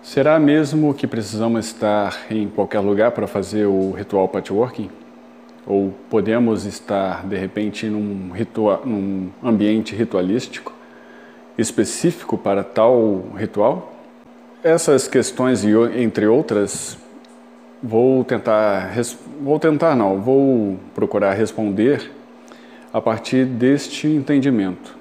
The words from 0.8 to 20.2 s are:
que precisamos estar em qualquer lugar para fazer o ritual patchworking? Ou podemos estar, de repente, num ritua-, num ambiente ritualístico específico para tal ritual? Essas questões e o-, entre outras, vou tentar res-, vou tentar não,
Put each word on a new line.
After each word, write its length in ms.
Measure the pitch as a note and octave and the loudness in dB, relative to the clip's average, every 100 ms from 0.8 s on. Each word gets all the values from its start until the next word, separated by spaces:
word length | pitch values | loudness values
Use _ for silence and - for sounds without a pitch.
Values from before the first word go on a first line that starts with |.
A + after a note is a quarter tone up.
| D3+ | 0
que 120 | C#3+ A#2+ | 0 -4
precisamos 600 | A2+ G2+ G#2+ A2+ A2+ G#2 | -4 -6 -4 -2 -2 -4
estar 640 | - G#2+ G#2 G2 - - | -4 0 0 -2 -6 -6
em 160 | A2 G2+ | -4 -4
qualquer 320 | - G2 G#2+ | -2 -2 0
lugar 320 | G2+ G2+ A#2 | 0 2 2
para 160 | A#2+ G2+ | 0 -4
fazer 380 | G#2 F#2 G#2+ G#2 | -4 -4 0 2
o 260 | F#2+ F#2+ | 2 0
ritual 380 | F2+ G2+ G2 F#2+ | -4 -2 0 0
patchworking? 600 | G2+ F2 G2 B2 - G2 - - - - - - - - | -2 -4 -2 -2 -4 -12 -14 -20 -20 -20 -20 -20 -20 -2
Ou 280 | G2+ G2 F#2+ - | 0 0 -6 -2
podemos 560 | A2 G2 A#2 A#2 G#2 G2 | 0 2 2 2 0 -4
estar, 640 | - - G2+ F#2+ F2+ F#2+ | -12 -4 -2 -2 -4 -6
de 80 | G2 | -6
repente, 520 | F#2+ G#2 G#2+ G2 A2+ | -6 -4 -6 -4 -6
num 440 | G#2 G#2 G2 F#2 | -4 -4 -6 -10
ritua-, 480 | F2 A2+ A2+ G#2+ F#2+ C3 | -8 -6 0 2 2 -2
num 440 | G#2+ G2 F#2+ F#2 - | -4 -2 -4 -6 -6
ambiente 500 | B2 G#2+ G#2 A2 A2 | 0 2 2 2 -2
ritualístico 800 | G2+ A#2 F#2+ F2+ A2+ - - - - - - - - - - - - | -4 -2 0 0 -2 -4 -14 -16 -18 -20 -20 -20 -20 -20 -20 -16 -4
específico 800 | A2 - G#2 - E3+ E3+ - G#2 | -4 0 -2 0 -2 -2 -6 -4
para 260 | - G2 | -2 -2
tal 580 | G2 - A2+ B2+ A2+ F#2+ F#2 - | -2 2 4 4 2 0 -6 -8
ritual? 560 | G#2+ G#2 A2 F3 - - - - - - - - | -6 0 0 0 -8 -20 -20 -20 -20 -20 -20 -2
Essas 460 | E3 E3 - C3+ - | 2 2 4 2 4
questões 560 | C3 A#2+ - B2+ A#2+ G#2 | 0 0 -2 0 2 4
e 100 | G#2+ | 4
o-, 180 | A#2 | 4
entre 320 | A#2+ A#2 G#2 G#2+ | 2 0 2 4
outras, 720 | B2 E3 G#2 G2+ - - - - - - - - - - - | 4 2 0 -2 -6 -12 -16 -20 -20 -20 -20 -20 -20 -20 -14
vou 400 | A#2+ A2+ B2+ C3 | -2 2 4 4
tentar 640 | A#2+ A#2 A#2 G#2+ G#2+ G2 F#2 | 2 -2 2 2 2 0 -2
res-, 240 | G#2 A#2 - - D3 | -4 -4 -8 -18 -10
vou 180 | C#3 D3+ | -2 0
tentar 340 | D#3+ D3+ E3 | 2 2 2
não, 280 | B2+ G2+ G2 | 2 2 0